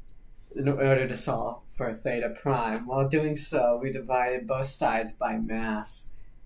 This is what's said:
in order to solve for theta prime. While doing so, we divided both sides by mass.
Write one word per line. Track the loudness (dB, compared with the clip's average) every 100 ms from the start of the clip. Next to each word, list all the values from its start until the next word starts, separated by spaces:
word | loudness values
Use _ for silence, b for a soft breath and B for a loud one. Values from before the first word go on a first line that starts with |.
| -16 -16 -18 -18 -10 -2
in | 2
order | 4 6 6 4
to | -2
solve | -2 0 -2 -6 -8 -4
for | -2
theta | -2 -2 0 -2 -2
prime. | 0 2 2 -2 0
While | 2 4
doing | 4 2 0
so, | 0 2 4 4
we | 0
divided | -4 0 2 2 0 -2
both | -2 -2
sides | 0 2 2 -2
by | -2 -2 0
mass. | -2 -2 -2 -2 -4 -10 -10 b b b